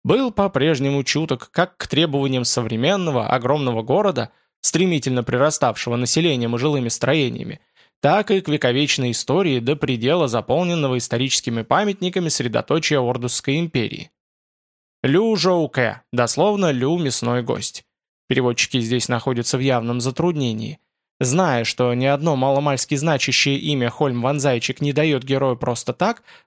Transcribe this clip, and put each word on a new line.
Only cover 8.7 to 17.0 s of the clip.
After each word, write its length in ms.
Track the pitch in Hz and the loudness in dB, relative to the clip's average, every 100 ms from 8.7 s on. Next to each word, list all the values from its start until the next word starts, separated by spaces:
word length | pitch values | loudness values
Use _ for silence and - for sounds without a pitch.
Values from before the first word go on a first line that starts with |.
| 127 147 - 123 | 2 2 0 -2
истории 480 | 113 - 156 180 127 | -2 0 2 2 0
до 160 | 120 | 0
предела 540 | 151 135 120 123 175 135 | -2 -2 0 2 2 2
заполненного 680 | 113 - 151 180 170 139 127 | 0 0 0 0 0 0 -2
историческими 640 | - 120 131 - - 113 | -2 -2 0 -2 -2 -4
памятниками 680 | 110 151 208 190 180 185 165 | 0 2 2 -2 -4 -2 -2
средоточия 720 | - 120 113 - 156 - 143 | 0 0 0 0 0 2 2
Ордусской 580 | 123 123 120 - - 147 | 0 -2 -4 -4 -2 -2
империи. 540 | 170 127 107 - - _ _ _ _ _ _ _ _ _ | -2 -2 -4 -6 -14 _ _ _ _ _ _ _ _ _
Лю 320 | 127 165 226 | 0 2 2
Жоу 340 | 202 180 180 147 | 2 2 2 0
Кэ, 340 | - 117 - _ | 0 -2 -4 _
дословно 580 | 123 120 - 196 202 175 | 0 0 2 2 2 0
«Лю 280 | 127 131 | 0 0
мясной 440 | 175 | 0